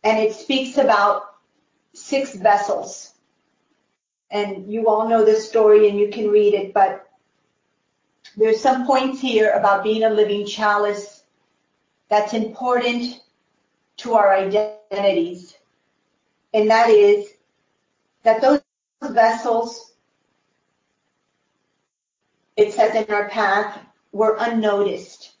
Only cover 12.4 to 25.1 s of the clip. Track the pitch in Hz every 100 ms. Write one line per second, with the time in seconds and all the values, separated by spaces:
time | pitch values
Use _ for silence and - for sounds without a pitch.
12.4 | 214 - 247 247 240 240 240 - _ _
13.4 | _ _ _ _ _ - 240 226 202 196
14.4 | 190 208 214 214 _ 196 202 170 170 180
15.4 | - _ _ _ _ _ _ _ _ _
16.4 | _ 220 214 220 233 214 202 208 - _
17.4 | _ _ _ _ _ _ _ _ 226 226
18.4 | 262 285 _ _ _ _ 269 233 226 226
19.4 | 247 226 233 - - _ _ _ _ _
20.4 | _ _ _ _ _ _ _ _ _ _
21.4 | _ _ _ _ _ _ _ _ _ _
22.4 | _ - 208 - 220 226 208 208 202 226
23.4 | 202 196 214 - - _ _ 202 220 214
24.4 | 233 226 214 202 202 - -